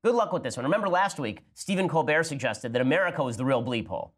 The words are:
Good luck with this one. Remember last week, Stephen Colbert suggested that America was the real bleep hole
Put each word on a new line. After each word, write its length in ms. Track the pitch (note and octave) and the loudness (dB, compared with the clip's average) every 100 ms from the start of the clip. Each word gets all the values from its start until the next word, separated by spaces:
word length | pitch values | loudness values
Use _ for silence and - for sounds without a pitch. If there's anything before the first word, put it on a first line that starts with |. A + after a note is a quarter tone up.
Good 120 | A3 | 2
luck 180 | A#3 G3 | 2 2
with 100 | E3 | -2
this 140 | B2 A#2 | -4 -4
one. 80 | |
Remember 240 | C3 G3+ G3+ | 0 0 2
last 300 | F3+ G3 - | 2 0 -2
week, 260 | A#2+ F#2 _ | -6 -6 _
Stephen 340 | - - F#3+ F#3+ | -14 -4 0 2
Colbert 360 | D#3+ C#3 D3+ | 2 2 2
suggested 480 | D#3+ C#3 B2 G#2+ B2 | 0 -2 -2 -2 -2
that 100 | B2 | 2
America 400 | C3 E3+ F3+ D#3+ | 4 4 2 0
was 140 | C3 A2 | -4 -2
the 80 | |
real 180 | C3 B2+ | 0 2
bleep 240 | A2+ A#2+ G2+ | 0 -4 -4
hole 260 | F2 - | -8 -8